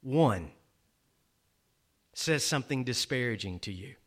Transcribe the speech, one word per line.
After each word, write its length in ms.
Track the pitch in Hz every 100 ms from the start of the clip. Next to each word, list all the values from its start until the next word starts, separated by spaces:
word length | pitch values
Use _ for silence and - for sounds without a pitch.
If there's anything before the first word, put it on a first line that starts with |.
one, 500 | 131 139 151 98 80 - _ _ _ _ _ _ _ _ _ _ _ _ _ _ _
says 300 | - - 156
something 400 | - 147 123 135
disparaging 760 | 127 120 - 131 123 110 98 90
to 120 | -
you. 240 | 95 104 131